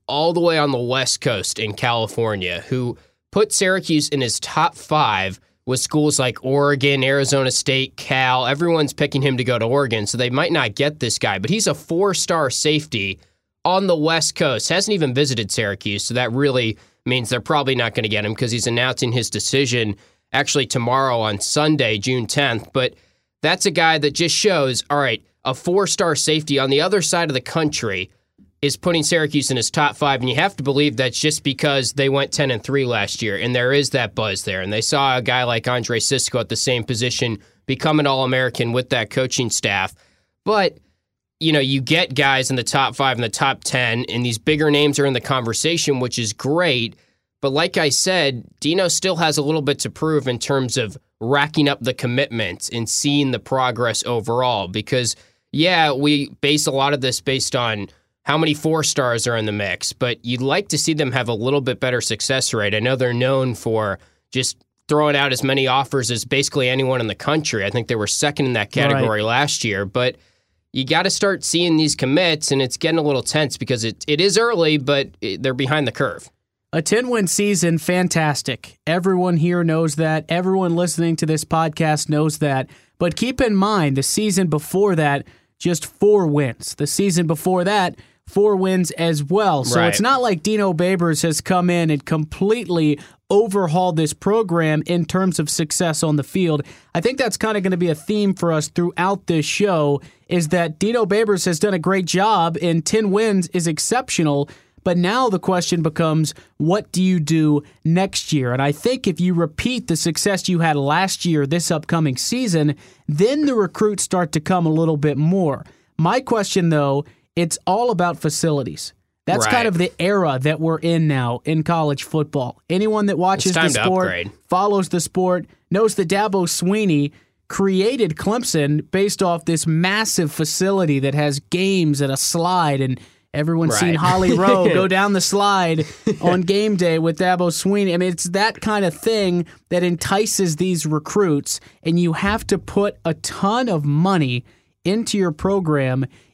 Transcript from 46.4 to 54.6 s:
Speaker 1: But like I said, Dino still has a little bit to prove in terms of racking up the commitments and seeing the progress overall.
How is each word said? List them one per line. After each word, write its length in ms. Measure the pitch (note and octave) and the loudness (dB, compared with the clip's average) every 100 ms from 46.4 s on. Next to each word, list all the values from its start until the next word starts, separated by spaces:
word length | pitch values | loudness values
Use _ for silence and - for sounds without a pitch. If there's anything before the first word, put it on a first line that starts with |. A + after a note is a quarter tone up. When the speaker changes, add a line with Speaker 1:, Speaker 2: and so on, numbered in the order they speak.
| B2+ E3 F3 B2 A2+ - _ _ _ _ | -2 0 2 0 -4 -10 _ _ _ _
Speaker 1:
But 80 | C#3 | -2
like 240 | C#3+ E3+ F3+ | 0 0 0
I 140 | D3+ | 0
said, 540 | - F#3 F#3 C#3 B2 - - | 0 0 0 0 -2 -10 -6
Dino 280 | D3+ F3+ F3+ | -2 0 0
still 280 | - F#3+ E3+ | 0 -2 0
has 200 | D#3+ D3 | 0 0
a 60 | |
little 200 | C#3+ D#3+ | -2 -2
bit 160 | C#3+ C3 | -2 -2
to 100 | A2+ | -4
prove 360 | - D#3 D3+ B2+ | -4 0 0 0
in 120 | A#2+ | -4
terms 400 | - C#3 B2 C3 | -2 -2 0 -4
of 180 | G#2+ - _ - | -6 -8 _ -8
racking 480 | A2+ C#3+ D3 D#3 C#3+ | 0 0 0 0 0
up 100 | C#3 | 0
the 120 | A#2+ | -4
commitments 760 | - A#2+ B2 C#3+ A2+ F#2+ - - | -4 -2 -2 -2 -2 -6 -6 -8
and 180 | A#2 A2 | -6 -4
seeing 420 | - C#3+ C#3+ C#3 | -2 0 0 0
the 60 | A2+ | -2
progress 640 | - C3 B2+ A2+ A#2+ G#2 - | -2 -2 0 0 -2 -2 -4
overall. 600 | A#2+ A2 A#2+ B2+ G#2+ | -4 -2 0 0 0